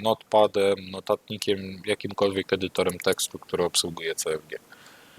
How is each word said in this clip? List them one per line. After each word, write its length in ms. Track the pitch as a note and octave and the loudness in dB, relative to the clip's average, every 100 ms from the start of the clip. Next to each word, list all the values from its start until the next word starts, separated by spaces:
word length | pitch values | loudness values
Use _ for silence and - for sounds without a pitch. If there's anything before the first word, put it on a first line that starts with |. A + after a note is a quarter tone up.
Notepadem, 880 | G#2+ G#2+ - G#2+ G#2 G2+ G2 F#2+ F#2 | -2 -2 2 4 6 4 2 2 -4
notatnikiem, 920 | F#2+ - G#2 - G#2+ - G2 F#2+ F#2+ G2 | -6 -2 -2 -2 -4 -2 -2 -4 -6 -4
jakimkolwiek 640 | G2+ G2+ F#2+ G2+ G2 - | -4 -4 0 0 0 -2
edytorem 460 | F#2+ F#2 - F#2 F2+ | -2 0 0 0 0
tekstu, 400 | F#2+ F2+ - - | 0 0 -4 -8
który 260 | - F2 | -6 -2
obsługuje 500 | E2+ - F2 E2 E2 | 0 0 -2 -4 -6
C 160 | D#2+ E2 | -4 -4
F 160 | D#2 - | -4 -6
G. 120 | - - - - - - | -16 -16 -20 -20 -20 -20